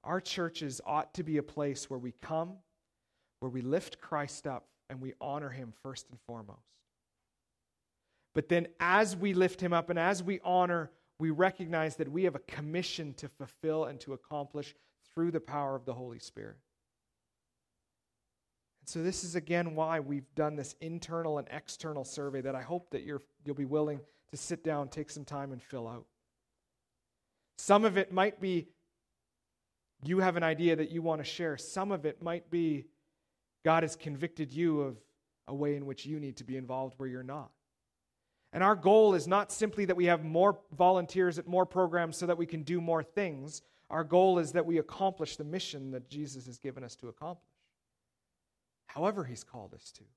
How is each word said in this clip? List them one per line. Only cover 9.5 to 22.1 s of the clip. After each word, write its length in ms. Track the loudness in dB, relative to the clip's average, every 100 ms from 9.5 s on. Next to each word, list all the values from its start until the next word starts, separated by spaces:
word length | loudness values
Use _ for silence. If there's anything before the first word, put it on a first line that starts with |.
| 2
him 120 | 0
up 180 | 0 2
and 80 | 2
as 240 | 2 2
we 160 | -2 -2
honor, 480 | 2 4 4 0 -4 _ _ _
we 100 | -2
recognize 680 | 4 2 2 -4 0 -2 -2
that 120 | -4
we 140 | 2
have 100 | 0
a 60 | 0
commission 760 | -10 -10 -4 -4 -4 -8 -10
to 160 | -12 -16
fulfill 560 | _ -16 _ -2 0 -2
and 140 | -6
to 140 | -12
accomplish 600 | -12 _ -8 -6 -10 -12 -16 _ _ _
through 160 | -2 0
the 100 | 0
power 360 | -4 -4 -2 -4
of 100 | -6
the 80 |
Holy 240 | -8 -10 -12
Spirit. 400 | -16 -14 -14 -16 _ _ _ _ _ _ _ _ _ _ _ _ _ _ _ _ _ _ _ _ _ _
And 80 | -12
so 140 | -4
this 200 | -4 -4
is 120 | -4 -6
again 400 | 0 0 0 0
why 240 | 0 0
we've 340 | -2 -6 -6
done 220 | -2 -2 -2
this 180 | -8 -10
internal 560 | -10 -8 -6 -4 -2 -4
and 100 | -4
external 540 | -12 -12 -10 -8 -8
survey 360 | -8